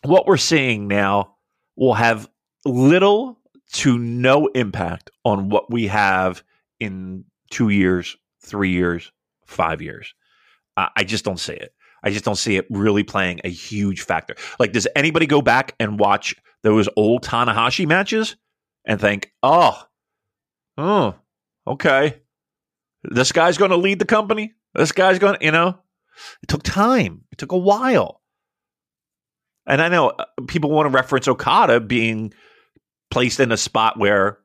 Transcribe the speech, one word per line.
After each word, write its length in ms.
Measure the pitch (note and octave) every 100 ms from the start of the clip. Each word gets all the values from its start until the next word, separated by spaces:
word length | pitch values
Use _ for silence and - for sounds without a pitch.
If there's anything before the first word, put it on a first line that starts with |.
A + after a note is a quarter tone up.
What 220 | C#3 F3+ -
we're 100 | C#3
seeing 500 | - D#3+ C3 G#2+ G2+
now 500 | G2+ G2 G2+ G2 _ _ _ _
will 200 | - C3
have 340 | A2 A#2 A2 - _ _ _ C#3
little 760 | B2 C3+ F3 G3 G#3 C4 A#3 _ _ _
to 260 | - C#3 A#2+
no 480 | A#2 A#2+ B2+ C#3 -
impact 640 | B2+ G#2+ F#2+ F2 F2 - _
on 240 | A#2+ G2+ G2
what 220 | G#2 -
we 160 | A#2 G#2
have 580 | G#2+ G2+ F#2 F#2 F2+ _ _ _ _
in 460 | A2 F#2+ F#2+ F#2 - _ _
two 200 | - A2+
years, 460 | G2+ F#2 F2+ E2+ - _ _
three 320 | - G#2 F#2+
years, 380 | F2+ F2 E2+ - _ _ _ _
five 340 | - E2 D#2
years. 340 | D#2 - - _ _ _ _ _ _ -
Uh, 120 | F#2
I 100 | -
just 200 | G2 A2
don't 160 | - F2+
see 140 | -
it. 200 | - - _ _ _
I 60 | G#2
just 140 | G#2
don't 120 | G#2+ G2
see 200 | - F#2+
it 100 | -
really 360 | G2+ G#2+ G#2
playing 360 | G2+ G2+ F#2 E2+
a 40 | F#2
huge 540 | F2 - G#2 G2+ F#2
factor. 320 | - E2 - - - -
Like, 140 | A#2
does 160 | A2 F#2+
anybody 320 | D3 D3+ D#3+ D#3
go 140 | D3
back 340 | C3 A#2+ C3+ -
and 180 | A2 G#2
watch 360 | G#2 G2+ - - _ _
those 260 | A2 G#2+ G2+ -
old 280 | G#2+ B2
Tanahashi 640 | - A#2+ A#2+ A2 A#2 - E3
matches 500 | F3 G3 A3 A3 - _ _ _ _
and 160 | - G#2
think, 320 | G2+ G2+ - _
"Oh, 400 | C3 E3 D3 - - _ _ _ _ _ _ _ _ -
oh, 380 | E3 G#3 A2+ - _ _ _ _ -
okay, 540 | C3+ E3 C3+ D3 - _ _ _ _ _ _ _ _
this 300 | - A#2+ C3
guy's 240 | F3 E3+ D#3+
gonna 200 | G3 F3
lead 220 | G3 G3
the 60 |
company? 480 | G3+ A3 G#3 G#3+ G#3+ _ _
This 180 | - D#3
guy's 260 | - F#3 F#3
gonna," 200 | G3 G3
you 120 | D#3
know? 260 | D#3+ F3 F3+ _ _ _ - - -
It 60 | -
took 140 | D3
time. 600 | - G3 A3 B3+ G#2 D#2 _
It 60 | -
took 140 | C3+
a 60 | F#3
while. 640 | F#3 G#3 C4 G#3+ F2+ - _ _ _ _ _ _ _ _ _ _ _ _ _ _ -
And 140 | C3+
I 80 | E3
know, 220 | F3 C3+
uh, 140 | - - - B2
people 240 | F3 D3
wanna 200 | D3+ D3
reference 360 | C3 B2+ C3+ C3+
Okada 540 | B2+ - F3 G3 A#2+
being 520 | G#2+ A#2+ A2+ A2 A2 _ _ _ _ _ _ _ _
placed 300 | B2 B2 -
in 120 | C3
a 40 | A2
spot 420 | - A2+ A2 A2+
where 400 | G2+ G2+ G2 G#2